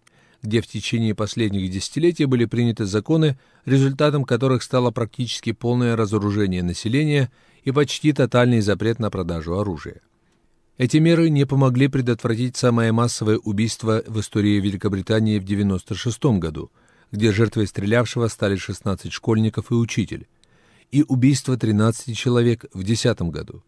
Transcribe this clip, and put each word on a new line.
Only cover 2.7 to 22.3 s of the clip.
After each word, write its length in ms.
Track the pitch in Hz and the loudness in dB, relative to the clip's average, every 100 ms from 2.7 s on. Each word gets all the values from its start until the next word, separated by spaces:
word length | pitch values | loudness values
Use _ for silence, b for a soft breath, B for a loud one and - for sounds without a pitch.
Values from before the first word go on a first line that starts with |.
| 110 | 0
законы, 540 | 101 104 101 160 156 135 b b | -2 -2 0 2 2 0 b b
результатом 600 | b 135 135 135 151 143 127 | b 2 2 2 0 0 0
которых 360 | 120 131 127 | 0 2 0
стало 300 | - 131 123 | 0 0 0
практически 640 | 117 110 - 120 - 117 | -2 -4 -6 -8 -6 -6
полное 420 | 107 120 120 120 113 | -4 -2 0 2 0
разоружение 680 | 104 110 104 104 98 90 | 0 0 0 0 0 0
населения 680 | 87 85 110 135 151 143 127 b b b | -2 -4 -2 0 2 0 0 b b b
и 80 | 139 | -2
почти 400 | 135 143 - 151 | 0 0 0 0
тотальный 480 | 143 123 123 123 117 | 2 2 4 4 4
запрет 400 | 104 92 110 117 | 2 0 0 -2
на 100 | 107 | -4
продажу 480 | 95 87 82 80 92 | -4 -4 -6 -4 -4
оружия. 440 | 101 78 - - _ _ _ _ _ _ _ - | -4 -6 -10 -18 _ _ _ _ _ _ _ -4
Эти 220 | 127 156 | 0 4
меры 320 | 165 165 165 | 4 4 4
не 160 | 143 139 | 2 2
помогли 420 | 135 131 123 143 | 2 2 4 2
предотвратить 720 | 135 123 117 120 113 123 - | 0 -2 -2 -2 -2 -4 0
самое 340 | 127 117 113 | 2 2 2
массовое 460 | 113 117 - 107 110 | 2 0 0 0 0
убийство 680 | 107 101 113 - 110 110 - | 0 -2 -2 -2 -2 -2 -2
в 120 | 110 | -6
истории 400 | - 110 104 104 | -4 0 2 2
Великобритании 760 | 101 95 104 98 92 110 110 104 | 0 -2 -2 -2 0 0 2 0
в 60 | |
девяносто 500 | 95 101 101 92 - | 0 0 0 0 -4
шестом 460 | 92 120 - 147 101 | -6 -6 -2 0 0
году, 320 | 80 76 - b b b b | -2 -8 -12 b b b b
где 200 | 104 110 | 0 2
жертвой 360 | 98 110 117 101 | 2 0 0 -4
стрелявшего 600 | - 101 117 117 123 113 | -2 0 0 0 -2 -4
стали 280 | - 104 98 | 0 -2 -2
шестнадцать 580 | - 95 104 95 - | -4 -6 -6 -6 -8
школьников 560 | - - 110 110 107 - | -6 0 2 2 -2 -2
и 60 | 117 | 0
учитель, 520 | 117 - 90 - - _ b b b b b | 0 -2 -4 -6 -14 _ b b b b b
и 120 | 143 151 | 0 2
убийство 500 | 131 131 135 - 123 | 4 4 2 0 -2
тринадцати 560 | 113 107 110 - - 107 | 2 2 2 0 -6 -6
человек 500 | 127 | 0